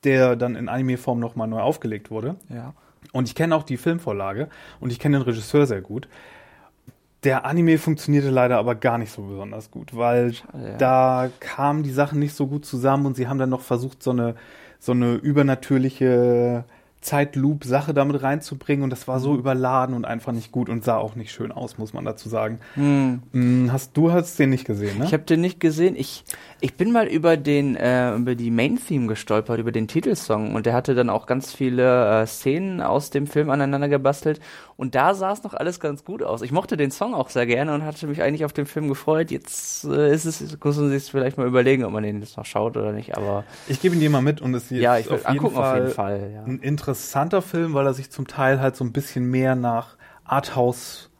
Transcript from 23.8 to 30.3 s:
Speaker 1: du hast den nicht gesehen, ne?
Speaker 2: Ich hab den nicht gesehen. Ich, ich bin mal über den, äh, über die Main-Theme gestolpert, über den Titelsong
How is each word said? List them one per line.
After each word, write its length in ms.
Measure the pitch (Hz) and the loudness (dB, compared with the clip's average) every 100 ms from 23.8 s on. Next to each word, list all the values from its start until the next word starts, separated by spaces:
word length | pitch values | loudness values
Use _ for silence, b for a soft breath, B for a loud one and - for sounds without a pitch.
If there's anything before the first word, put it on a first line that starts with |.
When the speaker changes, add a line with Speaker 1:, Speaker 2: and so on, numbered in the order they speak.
| - - | -2 2
Speaker 1:
du 160 | 165 | 4
hast 260 | 175 175 - | 4 0 2
den 100 | 139 | 2
nicht 160 | 127 - | 2 -2
gesehen, 340 | 104 101 98 | -4 -2 -2
ne? 60 | 151 | 0
Speaker 2:
Ich 80 | |
hab 120 | 156 151 | -2 2
den 160 | 160 | 2
nicht 180 | 175 175 | 2 2
gesehen. 360 | 165 156 180 - | 0 4 2 2
Ich, 280 | 139 - - B B B | -6 -8 -14 B B B
ich 160 | 131 - | -6 0
bin 160 | 185 | 2
mal 160 | 233 220 | 2 2
über 300 | 156 165 165 | 2 4 4
den, 380 | 147 143 143 113 | 4 2 2 2
äh, 380 | 123 127 123 113 | 2 4 2 0
über 200 | 120 123 | 0 0
die 160 | 117 | 0
Main-Theme 560 | 117 120 240 - 147 117 | 2 2 0 -2 -2 0
gestolpert, 520 | 110 - 107 110 117 | -4 0 0 0 -2
über 120 | 113 | -2
den 160 | 113 110 | -2 -2
Titelsong 680 | 160 - 208 - | 0 0 -2 0